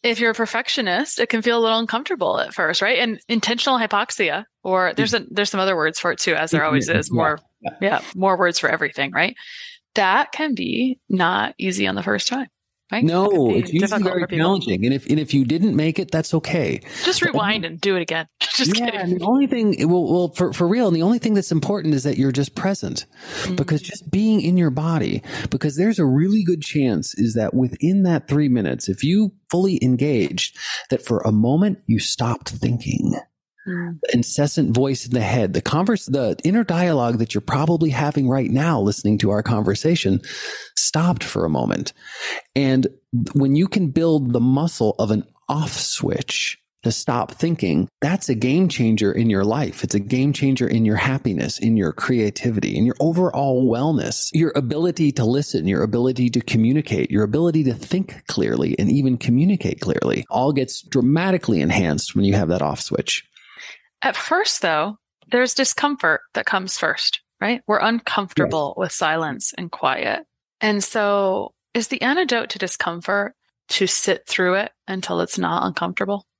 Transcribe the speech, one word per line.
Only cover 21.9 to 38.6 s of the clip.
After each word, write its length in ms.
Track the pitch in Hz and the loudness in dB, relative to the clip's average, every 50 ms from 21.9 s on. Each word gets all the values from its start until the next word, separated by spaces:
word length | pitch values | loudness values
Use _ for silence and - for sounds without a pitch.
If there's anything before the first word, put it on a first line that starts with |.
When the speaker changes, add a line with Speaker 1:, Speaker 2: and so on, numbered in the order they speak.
| 151 | 0
Speaker 2:
is 80 | 135 | 2
that 160 | 127 147 - - | 2 0 0 2
you're 140 | 135 139 | 2 2
just 220 | 131 139 143 - _ | 2 0 -2 -2 _
present, 520 | - - 190 196 - - 95 120 - - _ _ - - - - - - | -4 -2 -2 -2 -2 -4 -6 -6 -8 -10 _ _ -20 -18 -14 -10 -8 -6
Speaker 1:
Mm. 120 | 190 180 | -6 -2
Speaker 2:
because 240 | 180 143 - 156 151 | -2 0 0 0 -2
just 300 | - - - - - 156 | -2 -6 -16 -14 -8 -4
being 300 | - 190 214 220 220 202 | 0 2 2 4 4 4
in 140 | - 170 180 180 | 4 4 4 4
your 120 | 170 151 | 4 2
body, 520 | 127 147 151 165 165 156 101 53 50 - - - - - - - | 2 0 0 0 0 0 0 -2 -2 -4 -6 -10 -10 -8 -6 -4
because 260 | - 131 - 151 139 | -4 0 -2 -2 0
there's 220 | 147 180 220 220 190 | 2 0 2 2 2
a 60 | 165 | 2
really 380 | 135 127 143 165 196 208 220 | 4 4 4 4 4 2 2
good 180 | 196 170 180 160 | 2 2 0 -2
chance 520 | 143 - - 151 135 127 104 78 - - - | -2 -2 0 2 2 2 2 0 -2 -4 -2
is 180 | - 113 117 110 | 0 0 0 2
that 200 | 117 107 - - | 0 0 0 2
within 480 | 127 131 123 - - - 165 190 196 | 0 0 0 0 0 2 2 4 4
that 260 | 190 180 170 143 - - | 4 4 2 0 0 0
three 200 | 139 147 151 139 | 0 2 2 4
minutes, 380 | 123 120 101 76 64 - - - | 2 2 2 0 -2 -2 -4 -4
if 140 | 95 - - | -4 -2 0
you 280 | 147 180 208 220 196 - _ _ _ | 2 2 2 2 0 -2 _ _ _
fully 280 | - 175 190 196 180 - | 0 2 2 2 2 2
engaged, 760 | - 127 127 123 135 151 143 113 - - - 180 - - _ - - - - - - _ | 2 2 2 2 2 2 2 2 2 0 -2 -4 -6 -6 _ -12 -10 -10 -8 -10 -4 _
that 100 | 180 - - | -4 -4 0
for 140 | - 120 104 | -2 -2 0
a 120 | - 113 | 2 2
moment 460 | 110 104 110 120 139 160 196 208 190 - _ | 2 4 4 4 4 4 2 2 0 -2 _
you 120 | - 113 101 | 0 0 0
stopped 500 | - - - - 120 117 117 - - - | 0 -4 -4 -2 -2 -2 -2 -4 -6 -12
thinking. 640 | - - - 120 120 120 - - - - - - - - - _ _ _ _ _ _ _ - 196 | -8 -4 -2 -2 -2 -2 -2 -4 -4 -2 -2 -2 -2 -4 -8 _ _ _ _ _ _ _ -12 -8
Speaker 1:
Mm. 300 | 180 175 175 170 170 151 | -8 -6 -6 -8 -8 -8
Speaker 2:
The 120 | - - - | -4 -2 0
incessant 580 | 120 117 - - - 147 143 - - 143 - 113 | 0 0 -2 -2 -2 -2 0 2 0 0 2 2
voice 320 | 120 135 139 135 - - | 2 0 0 -2 -6 -6
in 60 | 120 120 | -4 -2
the 60 | 123 | -2
head, 300 | 110 95 110 123 107 95 92 | 0 0 0 0 0 0 -2
the 80 | 82 | -2
converse, 420 | - - 123 151 185 196 233 190 - | -2 0 0 0 0 0 0 -2 -2
the 300 | - 131 139 123 107 85 - - | -2 -2 0 0 0 -2 0 0
inner 200 | 165 196 233 220 | 0 2 2 2
dialogue 540 | - 175 170 180 175 160 135 120 120 120 110 | 0 0 0 2 2 2 2 2 2 2 0
that 140 | 117 - - | 0 0 -2
you're 60 | 104 | -4
probably 500 | - - - 135 151 156 170 156 165 156 | -4 -2 -2 0 2 2 2 2 2 0
having 380 | 131 120 151 147 147 147 135 123 | 0 0 -2 0 0 0 0 2
right 220 | 131 135 127 - | 2 0 0 2
now, 300 | - 135 | 0 2